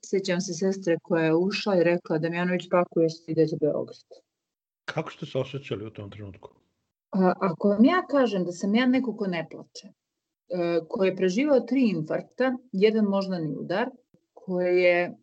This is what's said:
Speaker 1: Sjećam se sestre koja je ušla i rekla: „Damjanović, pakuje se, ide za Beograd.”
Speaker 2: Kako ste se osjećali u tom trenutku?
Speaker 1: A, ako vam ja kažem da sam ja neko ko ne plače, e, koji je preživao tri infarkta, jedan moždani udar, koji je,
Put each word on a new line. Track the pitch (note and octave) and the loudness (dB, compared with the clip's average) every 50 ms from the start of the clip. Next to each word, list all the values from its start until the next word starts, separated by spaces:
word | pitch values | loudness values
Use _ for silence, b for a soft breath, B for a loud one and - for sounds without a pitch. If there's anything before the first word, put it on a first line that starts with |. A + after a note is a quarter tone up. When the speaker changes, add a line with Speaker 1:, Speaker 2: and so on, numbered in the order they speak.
| - | -8
Speaker 1:
Sjećam | - - F#3+ F#3+ G3 F3+ F3 | -2 -2 -2 0 0 -2 -2
se | F3+ - F3 | -2 -4 -4
sestre | D#3 G3 F#3+ G3 G3 F#3+ F3+ E3+ D#3+ _ | -2 -2 -2 -2 -2 0 -2 -2 -2 _
koja | - F#3+ E3 E3 | -2 0 2 2
je | D#3+ D#3+ | 4 2
ušla | E3 F3+ F#3+ G#3 - - G#3+ G3 | 2 2 0 -2 -4 -2 0 2
i | F3+ E3 | 4 4
rekla: | E3+ F3 F3 - - E3+ D#3 | 4 2 0 0 -2 -2 -2
„Damjanović, | D#3 E3 E3 E3+ F3+ F3+ F3+ F3 - - | -2 -2 -2 -2 -2 0 -2 -2 -2 0
pakuje | - F3+ F3 - - F3 E3 E3 | 0 0 0 2 2 2 2 2
se, | D#3+ - _ - D#3+ | 0 -4 _ -6 2
ide | D#3+ D#3+ | 2 2
za | D#3 E3 D3+ | 2 2 0
Beograd.” | D#3 D3 - C3 B2 - - - _ _ - - _ _ _ _ _ _ _ _ _ _ _ _ _ | 0 0 0 -2 -6 -6 -10 -20 _ _ -20 -20 _ _ _ _ _ _ _ _ _ _ _ _ _
Speaker 2:
Kako | - - D#3+ D#3+ - | -8 -6 -6 -6 -6
ste | - - - | -8 -12 -14
se | C#3+ - C3+ | -6 -4 -4
osjećali | B2+ - - C#3 C#3 - A#2+ G2 G#2 | -4 -4 -6 -12 -8 -8 -8 -8 -8
u | A2 | -12
tom | G#2+ - G#2 G2 | -12 -14 -14 -14
trenutku? | F#2 G2+ G#2 G2+ F#2+ - - - - _ _ _ _ _ _ _ _ _ _ _ - | -14 -14 -14 -14 -16 -18 -20 -20 -20 _ _ _ _ _ _ _ _ _ _ _ 0
Speaker 1:
A, | - F#3 F#3 - - | 2 2 2 2 2
ako | - F#3+ D#3+ - - G3+ | -2 -4 -4 0 0 0
vam | G3+ G#3 A3 | 4 6 6
ja | C#4+ F4 F#4 F4+ - | 6 6 2 0 0
kažem | C#4 C#4+ C4 A3+ G3+ F#3+ F3+ | 2 2 2 2 0 -2 -4
da | E3 F3 | -4 -6
sam | - - G3+ G3+ | -6 -4 0 0
ja | A3+ B3+ | 2 2
neko | C4 B3+ C4 C4 B3 G#3 | 4 2 2 0 -2 -4
ko | - G#3+ | -4 -4
ne | F#3+ F3+ E3 D#3+ D#3 | -4 -4 -4 -6 -8
plače, | - - D#3 _ _ - - - - _ _ _ _ _ _ _ _ _ _ _ | -12 -18 -18 _ _ -20 -20 -20 -20 _ _ _ _ _ _ _ _ _ _ _
e, | - F3+ E3+ E3+ E3+ E3+ E3 - | -4 -2 -2 0 0 -2 -2 -4
koji | - - F#3+ F#3 | -2 0 0 0
je | F#3 | 0
preživao | F#3+ F#3+ F#3 F3+ A3 C#4 D4+ C#4+ B3 | 2 0 0 2 2 2 4 4 2
tri | - - B3 C#4 C4 A3+ | 2 2 0 2 2 2
infarkta, | F#3 D#3+ D3+ D#3 D#3+ F3 F3+ - _ - B3 C4 B3+ B3 - - - | 2 0 -4 -4 -4 -6 -6 -8 _ -2 -2 0 0 -4 -10 -8 -2
jedan | F#3+ F#3+ A3 G#3+ A3 G#3+ | 2 4 4 4 4 2
moždani | G3+ G3 G3 G3 F#3+ F#3+ F3 D#3+ D3+ C#3 | 2 0 0 -2 -2 -4 -4 -4 -6 -6
udar, | - - D3 E3 G3 A#3+ C4 - - _ _ _ _ _ _ _ | -8 -6 -4 -2 -2 -2 -4 -6 -16 _ _ _ _ _ _ _
koji | - - - F#3 F3+ F3+ F3+ F3+ F3+ F3+ | -20 -10 -6 -4 -2 0 2 2 4 4
je, | F3 F3 F3 F3 F3 - - | 4 4 4 0 -2 -6 -14